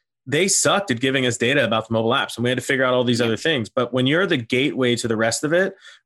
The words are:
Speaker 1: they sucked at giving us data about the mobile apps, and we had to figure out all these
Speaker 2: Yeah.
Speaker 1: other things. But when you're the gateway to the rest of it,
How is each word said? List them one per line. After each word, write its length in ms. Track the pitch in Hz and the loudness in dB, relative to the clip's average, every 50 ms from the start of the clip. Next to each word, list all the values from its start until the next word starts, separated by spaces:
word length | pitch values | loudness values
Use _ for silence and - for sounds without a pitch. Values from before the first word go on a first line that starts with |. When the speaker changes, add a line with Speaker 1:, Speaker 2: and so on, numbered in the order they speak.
| _ _ _ _ - | _ _ _ _ -8
Speaker 1:
they 200 | 127 135 156 196 | -4 -2 0 0
sucked 420 | 190 - - - 143 175 202 196 - | 0 0 0 2 2 0 0 0 -2
at 100 | 123 113 | -2 -2
giving 280 | 131 135 135 135 127 | 0 0 0 0 0
us 100 | 123 117 | 0 0
data 260 | - 117 123 143 143 117 | 0 0 2 2 2 2
about 240 | 104 113 110 - | 2 0 -2 -2
the 60 | - 113 | -2 -2
mobile 160 | 113 113 113 | 0 0 0
apps, 260 | 131 131 101 - - | 0 0 -2 -4 -4
and 80 | 113 120 | -4 -2
we 60 | 123 | -2
had 80 | 127 | -2
to 60 | 123 - | -2 -2
figure 200 | - 139 131 131 | -2 0 0 2
out 120 | 127 127 | 2 2
all 80 | 127 120 | 2 2
these 160 | 123 120 117 | 2 2 2
Speaker 2:
Yeah. 80 | 120 | 0
Speaker 1:
other 100 | 113 110 | 0 -2
things. 320 | - - 165 156 123 104 - | -2 -2 -2 0 -2 -2 -4
But 240 | - 127 120 - - | -2 -2 -2 0 0
when 140 | 127 127 | 0 2
you're 180 | 135 151 175 196 | 2 2 2 2
the 120 | 170 170 | 0 0
gateway 580 | 127 113 - 127 123 139 147 87 127 127 120 120 | -2 -2 -2 0 0 0 0 0 0 0 0 0
to 120 | 117 - | 0 0
the 80 | 113 113 | -2 0
rest 280 | 107 113 117 117 - 151 | 0 0 0 0 -2 -2
of 100 | 147 165 | 0 0
it, 220 | 180 196 190 - - - - - - _ | 0 0 0 -4 -12 -20 -20 -20 -16 _